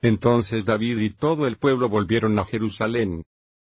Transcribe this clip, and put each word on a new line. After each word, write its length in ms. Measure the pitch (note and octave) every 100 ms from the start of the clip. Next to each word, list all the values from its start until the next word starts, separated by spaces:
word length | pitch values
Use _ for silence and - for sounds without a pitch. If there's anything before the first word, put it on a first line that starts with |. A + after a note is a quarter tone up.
Entonces 640 | A#2+ G#2+ A#2+ A#2+ A2+ A2+
David 340 | G2+ G#2+ A#2 A#2
y 120 | G#2+
todo 360 | - D3+ D#3 C#3
el 100 | A2
pueblo 320 | C#3+ C3 B2
volvieron 500 | G#2 F#2+ A2+ A2 G#2+
a 60 |
Jerusalén. 800 | G2 A2+ A2 G2 A2 A#2+ G#2+ E2 E2 _ _ _